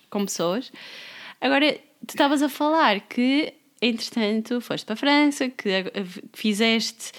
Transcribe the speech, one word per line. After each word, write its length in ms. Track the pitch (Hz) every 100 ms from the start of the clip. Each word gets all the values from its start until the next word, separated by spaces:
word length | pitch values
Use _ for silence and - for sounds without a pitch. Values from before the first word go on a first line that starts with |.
| -
com 160 | 208 196
pessoas. 460 | - 170 196 262 - - - - - - -
Agora, 340 | 254 277 294 - - _ -
tu 40 |
estavas 300 | - 285 285
a 80 | 294
falar 500 | - 294 320 277 202
que, 520 | - - 247 277 311 - _ -
entretanto, 760 | 226 226 - - 208 220 220 247
foste 240 | 233 147 -
para 80 |
a 40 | 220
França, 500 | 277 285 294 285 262
que 200 | 254 208
a, 100 | 190
a, 260 | 185 - 185 180 -
fizeste 760 | - 214 202 226 226 220 - -